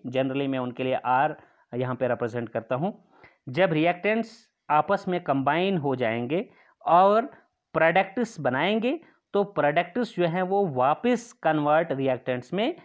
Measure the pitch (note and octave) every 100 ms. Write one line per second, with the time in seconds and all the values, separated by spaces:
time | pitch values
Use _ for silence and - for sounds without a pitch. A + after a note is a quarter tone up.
0 | C3 B2+ C3+ C3+ C#3 C3 B2 A#2+ B2+ B2+
1 | A#2+ B2+ D3+ D3+ - _ _ A#2+ B2+ B2
2 | B2 A#2 A#2+ A#2+ A#2 A#2 - B2+ F3+ -
3 | _ _ - _ - B2+ F#3 D#3 E3 F3
4 | G3+ A3 A3 - _ _ - G3 G3+ G3
5 | F#3+ F3+ E3+ C#3 C3+ D#3 F#3+ F#3 C#3 B2+
6 | A#2 A#2 A#2+ E3 C4 _ _ _ - E3
7 | G3 G#3+ C#4+ - _ _ _ D#3 D#3+ F3
8 | G3 - A#3 - C3 C3 E3+ A3 A#3 E4
9 | - _ _ G3+ G3+ - D3 D#3 E3+ A#3+
10 | A#3 - F3 F3 F#3 G3 G3 B2+ B2+ D#3
11 | A#3+ A#3+ - - D#3+ D#3 D3 D#3 E3+ C3+
12 | C3+ B2+ - B2 - F3+ A#3+ F4